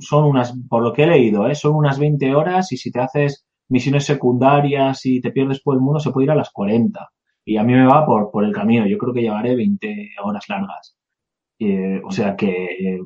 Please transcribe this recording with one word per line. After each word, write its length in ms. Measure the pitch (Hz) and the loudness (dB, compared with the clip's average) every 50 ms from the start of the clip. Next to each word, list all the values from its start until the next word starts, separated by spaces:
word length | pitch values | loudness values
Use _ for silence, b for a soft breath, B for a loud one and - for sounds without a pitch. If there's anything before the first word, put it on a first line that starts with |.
son 240 | - - 151 147 151 | -6 0 2 4 4
unas, 300 | 147 135 127 123 123 127 127 123 - | 4 4 2 0 -2 -4 -10 -6 -2
por 140 | 120 117 | 0 0
lo 100 | 117 117 | 0 0
que 100 | 110 - | 2 2
he 40 | 151 | 4
leído, 400 | 165 170 143 120 107 104 101 104 131 | 4 6 4 4 4 2 2 0 0
¿eh? 60 | 147 | -2
Son 200 | - - 147 151 | -2 0 0 2
unas 240 | 151 147 139 131 135 | 2 2 0 0 0
veinte 360 | 147 151 151 139 139 131 135 | 0 0 0 0 0 0 0
horas 380 | 147 156 180 180 185 185 - | 0 0 0 0 -2 -2 -2
y 40 | 127 | -6
si 140 | 120 - 123 | -8 -8 -6
te 100 | - 120 | -4 -2
haces 460 | 131 127 - 147 147 143 139 - _ _ _ _ _ - | -4 -2 0 0 0 0 -2 -6 _ _ _ _ _ -2
misiones 360 | 127 127 120 139 139 143 143 | 0 0 2 2 0 0 0
secundarias 960 | - 123 - - 123 127 123 127 135 143 147 143 139 143 139 135 135 131 - - | 0 -2 0 2 0 2 2 4 4 4 4 2 2 0 0 0 0 -2 -2 -2
y 160 | 131 127 123 | -2 -2 -2
te 100 | 123 113 | -2 -2
pierdes 300 | - 135 135 139 139 135 | -2 -2 -2 -2 -2 -4
por 140 | - 147 135 | -2 -2 0
el 60 | 131 | 0
mundo, 180 | 131 139 151 151 | 0 0 0 -2
se 100 | 147 160 | -2 -2
puede 140 | 131 135 135 | 0 0 2
ir 40 | 143 | 2
a 40 | 156 | 2
las 160 | 139 120 - | 0 0 -2
cuarenta. 600 | - - 101 101 110 117 113 104 - - 92 - _ _ _ _ _ _ _ | -6 -6 -2 0 2 2 0 0 -2 -6 -12 -20 _ _ _ _ _ _ _
Y 120 | - 107 107 | -4 -2 0
a 40 | 110 | 2
mí 80 | 120 127 | 4 4
me 120 | 127 131 | 6 6
va 180 | 127 139 156 151 | 6 6 4 4
por, 240 | - 117 107 101 - | 4 2 0 0 -2
por 140 | - 107 104 | -2 -2 -2
el 80 | 104 | -2
camino. 340 | 101 104 98 110 117 117 107 | -2 -2 0 0 2 2 2
Yo 100 | 98 104 107 | 0 -2 -2
creo 140 | - 123 | -2 -4
que 100 | 123 120 | -2 -2
llevaré 320 | 117 110 107 107 113 123 127 | -2 -2 -2 -2 -2 -2 0
veinte 540 | 120 107 101 101 98 - 107 104 104 104 - - 101 | 0 0 0 -2 -2 -4 -8 -8 -10 -12 -14 -12 -10
horas 220 | 101 101 101 101 - - | -8 -8 -8 -8 -8 -8
largas. 480 | 208 196 196 190 - - - _ _ _ _ _ _ _ _ _ _ _ _ _ _ - | -8 -8 -8 -10 -12 -16 -20 _ _ _ _ _ _ _ _ _ _ _ _ _ _ -4
Eh, 420 | 110 101 98 95 95 95 95 92 - | -2 -2 -2 -2 -2 -4 -4 -6 -6
o 60 | 95 | -6
sea 240 | 95 - 107 101 98 | -4 -4 -4 -4 -2
que, 280 | - 110 98 90 90 92 | -2 -2 -2 -2 -4 -6
eh, 360 | 87 87 92 95 95 92 92 92 | -6 -6 -6 -6 -6 -6 -6 -8